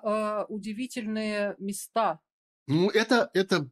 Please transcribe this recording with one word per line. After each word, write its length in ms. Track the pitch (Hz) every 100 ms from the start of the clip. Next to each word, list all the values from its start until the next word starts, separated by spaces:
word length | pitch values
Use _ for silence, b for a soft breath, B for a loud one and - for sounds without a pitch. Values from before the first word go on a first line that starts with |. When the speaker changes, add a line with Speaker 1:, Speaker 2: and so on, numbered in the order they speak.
Speaker 1:
а, 420 | 214 214 214 214 -
удивительные 1040 | 214 214 214 254 254 214 220 214 208 202 -
места? 600 | 196 196 - 226 202 160 _ _ _ _ -
Speaker 2:
Ну, 220 | 151 196
это, 400 | 214 220 240 190
это 360 | 180 190 180 139